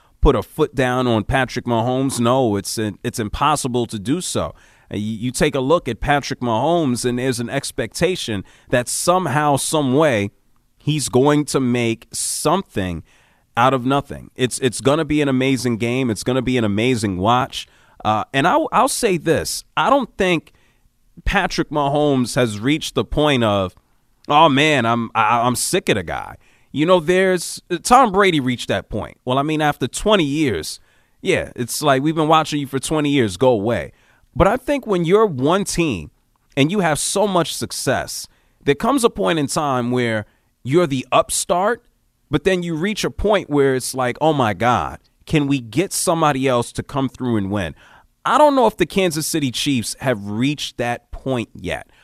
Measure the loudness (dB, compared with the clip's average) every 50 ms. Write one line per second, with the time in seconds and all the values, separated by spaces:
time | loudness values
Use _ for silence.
0 | _ _ _ _ 2 4 4 2 0 -4 -4 -2 -2 -2 0 -2 -2 0 0 0
1 | 0 2 2 0 0 0 0 0 -2 -2 -4 -6 -4 -2 0 0 0 0 0 -2
2 | -2 -2 -2 0 2 2 4 4 2 2 0 -2 -2 -4 -6 -4 -4 -4 -4 -6
3 | -8 -8 -6 -6 -6 -6 -4 -2 0 0 0 0 -2 -2 -2 -2 -4 -4 -6 -8
4 | -4 -4 -4 -4 -4 -4 -4 -4 -4 -6 -8 -14 -20 _ _ _ _ -10 -8 -6
5 | -4 -4 -6 -4 -6 -4 -2 0 0 0 0 0 0 2 2 0 0 -2 -8 -4
6 | -2 0 0 0 0 -4 -8 -6 -2 -2 0 0 2 2 2 2 2 0 0 0
7 | 0 -2 -2 -2 -2 -2 -2 -2 -4 -4 -4 -6 -6 -6 -6 -6 -6 -6 -4 -2
8 | 0 0 0 -2 -4 -6 -6 -6 -6 -10 -14 _ _ -2 -2 -2 0 -2 -4 -2
9 | 0 2 2 2 2 0 0 0 2 2 2 2 0 0 0 0 2 2 4 4
10 | 4 4 4 2 0 -2 -6 _ _ _ _ _ _ _ _ _ -4 -2 -2 -2
11 | -2 0 2 4 4 6 4 4 2 0 0 0 0 0 0 0 0 0 -2 -4
12 | -6 -12 -10 -8 -6 -6 -6 -2 0 0 0 0 -2 _ -6 -6 -4 -4 -6 -8
13 | -10 _ _ _ _ _ _ _ _ _ -2 2 2 2 2 2 0 0 -2 -2
14 | -2 -4 -10 -14 -16 -14 _ -4 -4 -2 -2 -2 -2 -2 -2 0 0 0 0 0
15 | 0 0 0 0 0 0 0 0 2 0 0 0 0 -2 -2 -2 -2 -2 -2 -2
16 | -2 -2 -4 -4 -2 -2 -2 0 0 0 0 0 0 0 0 2 2 2 0 0
17 | 0 -2 -2 0 0 2 2 2 0 -2 -6 -12 -14 -14 _ _ _ _ _ -6
18 | -2 -2 0 0 -2 -4 -2 0 2 2 2 2 0 0 0 2 2 0 0 0
19 | 0 0 0 0 0 0 0 0 0 -4 -6 -8 -10 _ -4 0 2 2 2 2
20 | 0 -2 _ -2 0 0 0 0 -2 -8 _ _ _ _ _ _ _ _ _ _
21 | _ _ _ -10 -4 -2 0 0 0 -2 -2 -4 -4 -2 0 0 0 0 2 2
22 | 2 2 2 2 0 0 0 0 0 0 0 -2 -2 0 0 0 -2 -4 -4 -4
23 | -4 -2 0 0 2 2 4 4 2 2 2 2 0 -2 -6 _ _ _ _ _
24 | _ _ _ _ _ 2 4 6 6 6 6 4 2 4 2 2 2 2 0 0
25 | -2 -2 0 0 2 2 2 2 2 0 0 -2 -2 -2 -2 -2 0 0 -2 -2
26 | -4 -6 -8 -10 -10 -12 -16 -20 _ _ _ _ _ _ -4 0 2 4 4 4
27 | 4 2 2 2 2 2 0 -2 -4 -8 -12 -12 -10 -8 -6 -4 2 4 6 6
28 | 6 6 4 4 4 4 4 2 0 0 -2 -2 -4 -4 -4 -4 -4 -6 -8 -8
29 | -8 -8 -12 _ -4 -2 -2 0 0 0 0 0 0 0 0 -2 -4 -6 -4 -2
30 | 0 2 4 4 4 2 0 0 0 0 -2 -2 -6 -8 -12 -14 _ _ _ _
31 | _ _ _ _ -2 -2 0 0 -2 -4 -6 -8 -8 -6 -6 -2 0 2 2 2
32 | 2 0 0 0 2 2 2 2 2 0 -4 -4 -4 -4 -6 -6 -4 -2 -2 0
33 | 0 2 2 2 2 0 0 2 2 2 2 2 0 -2 -4 -4 -6 -8 -12 _
34 | _ _ _ _ _ _ -2 0 2 2 0 0 -2 -2 -4 -2 -2 -2 0 0
35 | 2 2 4 4 4 2 0 0 0 2 2 2 0 -2 -2 -2 0 0 -2 -4
36 | -8 -12 -18 _ _ _ _ _ _ _ 0 2 2 2 2 0 0 0 0 -2
37 | -2 -2 0 0 0 2 2 0 0 -2 -4 -8 -8 -8 -8 -6 -4 -2 -2 -2
38 | -2 -6 -10 -12 -14 -14 _ _ _ _ _ _ 0 0 0 2 2 0 2 2
39 | 2 0 0 0 -2 0 0 0 0 -2 -2 -2 -2 0 0 0 0 0 0 0
40 | 0 0 -2 -2 -4 -6 _ _ _ _ _ _ -4 0 2 2 2 2 0 -4
41 | -2 2 2 2 2 2 -2 -6 -2 -2 0 0 2 0 -2 -2 _ _ _ _
42 | _ _ _ _ _ -4 -2 0 0 0 0 0 -2 -4 -6 -4 -4 -4 -4 -4
43 | -4 -6 -4 -2 0 2 2 2 0 0 2 2 4 4 2 0 -2 -4 -4 -2
44 | -2 -2 -2 0 0 2 2 2 2 0 0 0 2 2 2 2 0 -2 -6 -12
45 | _ _ _ _ _ -2 0 0 2 2 0 -2 -4 -4 -4 -4 -4 -2 -4 -4
46 | -2 0 0 2 2 2 2 2 0 2 2 0 0 -2 -6 -10 -10 -6 -4 -4
47 | -4 -4 -4 -4 -2 0 0 0 0 -2 -2 -4 -4 -6 -8 -12 -20 -20 -20 -20
48 | _ _ _ _ -2 0 4 6 6 6 6 4 2 2 2 0 -2 -2 0 0
49 | 0 0 0 -2 -4 -4 -2 -2 -2 -2 -2 -2 -2 -2 0 -2 -2 -4 -8 -6
50 | -2 -2 -2 -2 -4 -6 -4 -2 0 0 -2 -2 -6 -10 -8 -6 -4 -4 -4 -6
51 | _ _ -16 -10 -6 -4 -4 -4 -4 -6 -10 -12 -8 -8 -8 -8 -10 _ _ _